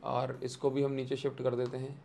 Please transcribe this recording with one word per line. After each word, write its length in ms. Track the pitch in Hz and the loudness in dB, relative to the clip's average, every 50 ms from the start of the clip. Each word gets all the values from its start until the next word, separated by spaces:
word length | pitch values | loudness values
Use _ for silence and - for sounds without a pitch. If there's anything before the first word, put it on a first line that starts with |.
| - | -2
और 360 | - 131 123 131 131 135 131 - | 0 0 2 2 0 -2 -4 -4
इसको 280 | 127 123 - - 139 | -6 -6 2 0 2
भी 120 | 131 139 143 | 4 4 2
हम 100 | 139 139 | 2 2
नीचे 240 | 135 131 131 139 | 0 0 -2 -2
शिफ्ट 260 | 131 - 143 131 - 127 | 0 0 -2 -2 2 0
कर 120 | 131 120 | 2 2
देते 220 | 120 127 123 127 | 2 0 0 -2
हैं। 260 | 131 131 135 143 - - | -4 -6 -6 -8 -12 -16